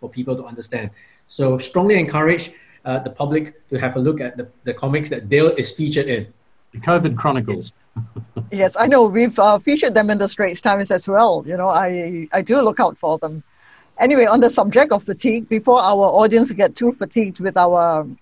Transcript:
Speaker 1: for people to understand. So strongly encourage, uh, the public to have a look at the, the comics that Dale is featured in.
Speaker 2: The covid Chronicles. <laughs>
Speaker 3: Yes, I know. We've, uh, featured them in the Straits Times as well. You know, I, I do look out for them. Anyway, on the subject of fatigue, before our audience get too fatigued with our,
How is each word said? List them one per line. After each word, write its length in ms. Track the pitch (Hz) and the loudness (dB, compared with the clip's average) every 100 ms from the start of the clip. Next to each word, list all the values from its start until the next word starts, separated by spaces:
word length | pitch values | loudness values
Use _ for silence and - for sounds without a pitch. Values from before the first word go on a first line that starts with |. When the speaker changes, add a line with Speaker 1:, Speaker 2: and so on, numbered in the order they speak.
Speaker 1:
for 80 | 120 | -14
people 260 | 127 127 127 | -10 -8 -8
to 80 | |
understand. 460 | 120 117 - 120 104 - _ _ _ | -10 -16 -12 -10 -10 -14 _ _ _
So 300 | - 135 131 | -4 -2 -2
strongly 400 | - 180 196 196 | -2 0 2 2
encourage, 540 | 156 151 156 170 - - _ _ | 0 0 0 0 -4 -18 _ _
uh, 160 | 131 131 | -6 -6
the 120 | 127 | -6
public 540 | - 143 156 151 - - | -8 -4 -4 -4 -12 -10
to 100 | 131 | -6
have 160 | 127 131 | -4 -2
a 40 | |
look 200 | 135 151 | -2 -2
at 160 | 123 123 | -6 -12
the, 160 | 123 _ 123 | -16 _ -10
the 80 | |
comics 360 | 120 135 151 151 | -6 -4 -4 -4
that 180 | 127 104 | -8 0
Dale 200 | 143 160 143 | 4 4 2
is 160 | - | -4
featured 360 | - 151 165 147 | -6 -4 -2 -2
in. 260 | 117 101 _ _ _ _ | -4 -6 _ _ _ _
Speaker 2:
The 60 | 113 | -8
covid 360 | 160 175 165 117 | 0 0 0 -2
Chronicles. 560 | 151 131 113 92 - _ _ 120 | -2 -2 -4 -6 -10 _ _ -14
<laughs> 160 | 113 - - - 113 | -12 -14 -14 -12 -8
Speaker 3:
Yes, 240 | 196 185 202 | 0 0 2
I 80 | 240 | 4
know. 220 | 269 220 | 4 4
We've, 300 | 202 240 - | 4 0 4
uh, 180 | 202 208 | 4 4
featured 380 | 294 302 294 214 | 2 0 2 2
them 160 | 208 | 2
in 80 | 208 | 0
the 80 | 196 | -2
Straits 340 | - 190 180 | -2 -4 -2
Times 300 | 214 202 196 | 0 0 0
as 160 | 180 196 | -4 0
well. 360 | 196 226 160 147 | 2 4 2 -4
You 100 | 175 | -4
know, 120 | 190 | 0
I, 580 | 170 185 180 170 170 160 | 0 0 -4 -6 -8 -6
I 80 | 196 | -4
do 200 | 175 269 | 0 0
look 180 | 220 - | 0 0
out 160 | 185 - | -2 -2
for 180 | 160 160 | -4 -4
them. 240 | 156 156 - _ _ _ _ - | -6 -10 -16 _ _ _ _ -2
Anyway, 280 | 254 277 220 | 2 4 4
on 160 | 240 | 4
the 80 | 240 | 4
subject 420 | - 202 233 302 | 2 2 2 2
of 120 | 202 | 0
fatigue, 460 | - - 247 226 220 | -4 -4 -2 -2 -2
before 300 | 220 233 247 | -2 2 2
our 260 | 190 202 196 | 4 2 4
audience 460 | 175 214 226 233 | 4 4 4 2
get 240 | 202 226 - | 0 0 0
too 160 | 240 | -2
fatigued 460 | 247 147 233 202 180 | -2 -4 -4 -4 -4
with 180 | 185 185 | -4 2
our, 480 | 175 175 170 156 151 - | 2 2 2 0 -4 -12